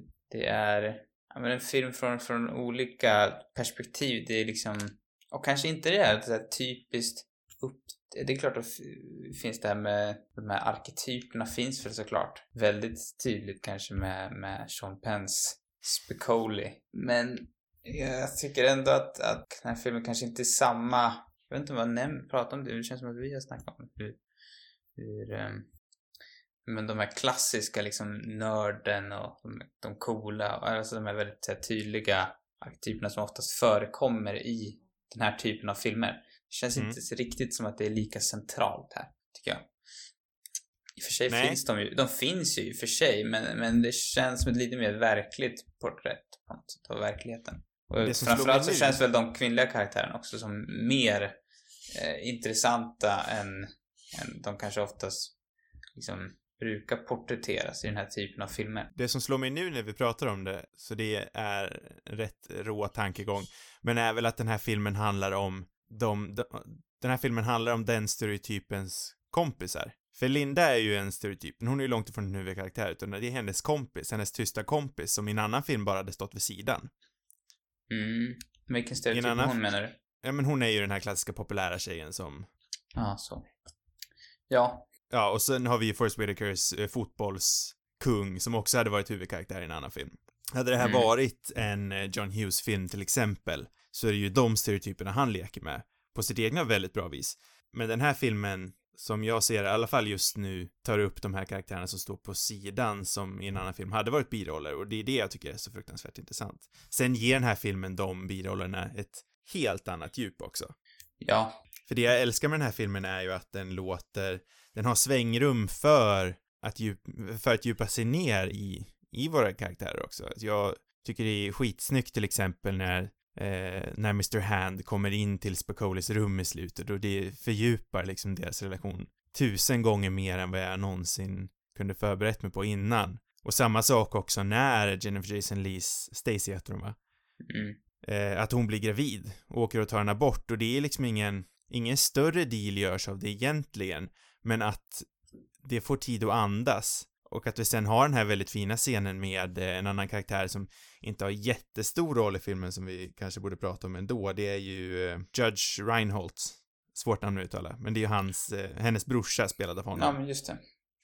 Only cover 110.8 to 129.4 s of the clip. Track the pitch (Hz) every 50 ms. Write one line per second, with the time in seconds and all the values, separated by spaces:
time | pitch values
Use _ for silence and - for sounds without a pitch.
110.8 | _ _ _ - - - _ _ - - 110 110 110 113 - - - _ - -
111.8 | - - - 117 117 117 123 123 127 120 113 - - 147 156 156 147 123 104 -
112.8 | 113 98 98 98 95 95 95 92 92 92 92 92 - - - 98 95 92 92 92
113.8 | 92 95 92 90 - _ - 107 95 95 92 92 - _ _ _ _ _ - -
114.8 | 110 123 120 - - 127 139 127 120 117 113 117 139 143 131 117 107 98 - -
115.8 | - 147 151 143 117 107 101 98 92 90 90 - _ _ _ _ - 110 101 -
116.8 | 110 107 98 - - - - - 110 92 113 104 - 127 117 107 - 120 113 -
117.8 | - 98 - - 113 113 127 165 185 143 110 95 95 95 - 101 101 98 92 -
118.8 | - - - _ _ _ - - 131 160 160 147 117 101 95 - - - 90 -
119.8 | - - - - - - - - - - - 98 107 104 104 104 101 101 - -
120.8 | _ _ _ _ - - 113 - 117 110 107 104 104 98 101 - 131 117 101 -
121.8 | - - 135 131 120 - - 120 104 101 - - 101 92 90 - - 101 95 95
122.8 | 95 92 90 92 92 104 - _ _ _ _ - 98 101 98 92 95 92 92 95
123.8 | - - - - 107 107 104 104 98 - - 110 95 104 107 95 92 92 95 95
124.8 | - - 110 101 101 101 98 104 104 101 98 92 - 104 92 - - - 101 -
125.8 | 110 98 92 92 87 - 110 107 107 101 98 95 90 - - - 87 87 - -
126.8 | - 101 104 98 101 104 98 98 98 95 - - - - 113 101 110 120 117 110
127.8 | - - - 95 87 95 95 - - 98 95 - - - - - 104 98 95 92
128.8 | - 101 95 92 95 - _ _ _ _ - -